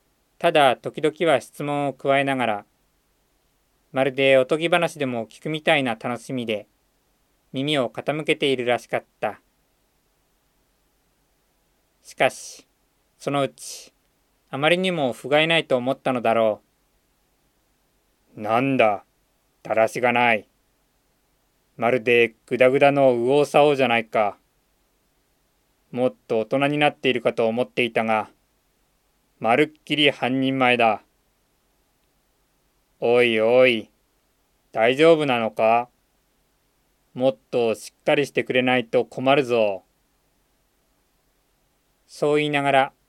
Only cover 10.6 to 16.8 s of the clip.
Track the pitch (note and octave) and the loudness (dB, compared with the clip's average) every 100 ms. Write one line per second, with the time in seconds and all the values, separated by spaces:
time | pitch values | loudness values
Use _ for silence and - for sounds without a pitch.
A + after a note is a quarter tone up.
10.6 | _ _ _ _ _ _ _ _ _ _ | _ _ _ _ _ _ _ _ _ _
11.6 | _ _ _ _ - - C3 - - - | _ _ _ _ -12 -4 -2 -4 -18 -20
12.6 | _ _ _ _ _ _ C#3+ C#3+ C3+ - | _ _ _ _ _ _ -6 -4 -4 -8
13.6 | - - - _ _ _ _ _ _ C3+ | -18 -18 -20 _ _ _ _ _ _ -2
14.6 | D3+ F3 F#3 E3+ C3 A2 B2+ D3 D#3+ E3 | 0 0 0 -2 -4 -4 -2 0 2 0
15.6 | D#3 B2+ B2+ C3+ C#3+ B2+ A2+ A2+ A2 G#2 | 0 -2 -2 -4 -4 -2 0 2 0 -2
16.6 | _ _ | _ _